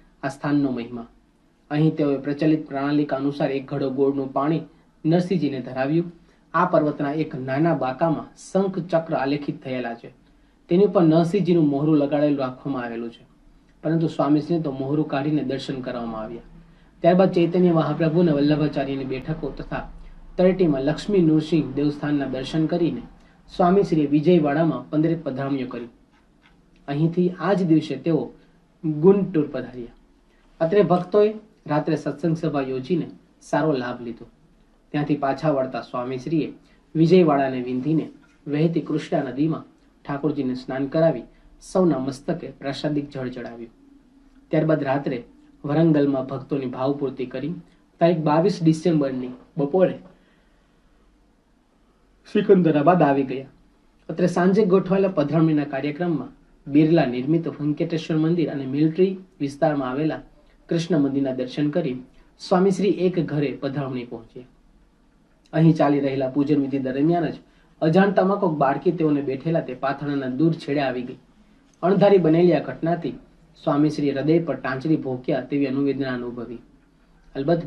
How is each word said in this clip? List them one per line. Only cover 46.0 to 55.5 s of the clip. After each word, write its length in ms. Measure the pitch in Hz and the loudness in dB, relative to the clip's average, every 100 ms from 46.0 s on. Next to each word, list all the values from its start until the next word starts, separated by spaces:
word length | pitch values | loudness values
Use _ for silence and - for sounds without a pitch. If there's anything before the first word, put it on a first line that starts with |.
| 139 135 131 | 2 0 -4
ભક્તોની 460 | 135 - 143 127 120 | -8 -6 -6 -6 -4
ભાવપૂર્તિ 500 | 131 143 139 131 123 | -4 -2 -4 -6 -8
કરી 280 | 131 139 175 - _ _ - | -8 -8 -10 -14 _ _ 0
તારીખ 220 | 170 170 | 2 2
બાવીસ 340 | 151 151 190 - | 2 2 2 2
ડિસેમ્બરની 720 | 160 156 180 156 135 127 127 - - - | 2 2 2 0 0 -4 -8 -12 -14 -4
બપોરે 380 | 143 185 180 - - _ _ _ _ _ _ _ _ _ _ _ _ _ _ _ _ _ _ _ _ _ - | -2 2 2 0 -14 _ _ _ _ _ _ _ _ _ _ _ _ _ _ _ _ _ _ _ _ _ -4
સિકંદરાબાદ 760 | 214 202 190 165 147 143 180 | 0 6 6 6 4 4 4
આવી 220 | 143 139 | 4 2
ગયા. 300 | 127 131 135 _ _ _ _ _ - | 0 -6 -10 _ _ _ _ _ -12
અત્રે 180 | 165 180 | -2 0
સાંજે 380 | 180 180 196 196 | 2 2 4 4
ગોઠવાયેલા 500 | 190 175 196 190 - | 2 2 0 0 0
પધરામણીના 540 | 143 165 160 | 0 2 2